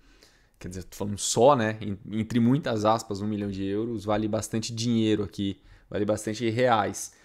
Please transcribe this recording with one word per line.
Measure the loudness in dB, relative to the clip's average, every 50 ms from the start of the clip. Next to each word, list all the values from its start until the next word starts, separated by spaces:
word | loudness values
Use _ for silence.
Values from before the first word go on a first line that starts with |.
| _ -20 _ _ -20 _ _ _ _ _ _ _
Quer | -14 -12
dizer, | -10 -10
tô | -12 -12 -10
falando | -8 -6 -6 -6 -6
só, | -4 -2 2 6 6 6 6
né? | 6 4 0 -2 -2
En-, | -6 -8 -8 -8 -8 -6 -4 -4
entre | -4 0 2 4
muitas | 4 4 4 2 0 -2 -2 2 4
aspas, | 4 4 4 0 -6 -6 -6
um | -4 -4
milhão | -4 -4 -4 -6
de | -4 -4 -4
euros | -2 -2 -2 -2 -4 -6 -6 -2
vale | -2 0 0 0
bastante | -2 -2 -4 -4 -4 -4 -6 -4 -4 -6
dinheiro | -4 -2 0 2 2 4 4 2 2
aqui, | 0 -6 -4 -4 -4 -4 -4 -6 _ -20 -20 -20 _ _
vale | -4 -2 0
bastante | 0 0 -2 -2 -6 -4 -2 -2 -2
reais, | 0 2 4 4 4 4 2 -2 -4 -8 -10 -12 -14 _ _